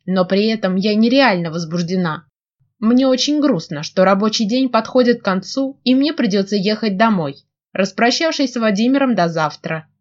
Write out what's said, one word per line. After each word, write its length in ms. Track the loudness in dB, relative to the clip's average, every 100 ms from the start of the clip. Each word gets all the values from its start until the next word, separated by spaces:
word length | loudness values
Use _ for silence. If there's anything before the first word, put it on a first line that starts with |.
| -4
но 200 | 0 0
при 220 | 0 0
этом 300 | 0 -2 -2
я 180 | 0 2
нереально 560 | 2 4 4 2 -2
возбуждена. 760 | -6 -6 -4 -2 -2 -2 -6 _ _ _ _ _ -4
Мне 260 | 2 4 4
очень 360 | 2 0 0
грустно, 420 | 0 0 -4 -8
что 220 | -6 0 2
рабочий 400 | 4 0 0 -2
день 240 | 0 0
подходит 500 | 0 0 2 2 2
к 60 | 0
концу, 560 | -4 -4 -6 -6 -4
и 120 | 0 2
мне 180 | 2
придется 420 | 0 0 0 -2 -2
ехать 420 | -2 -2 -2 0
домой, 380 | 0 0 -2 -8 _ _ _
распрощавшись 800 | -4 -4 0 0 0 -2 -2 -2
с 20 | -2
Владимиром 600 | 0 2 2 2 2 0
до 120 | 0
завтра. 640 | 0 -4 -4 -8 -8 -10 _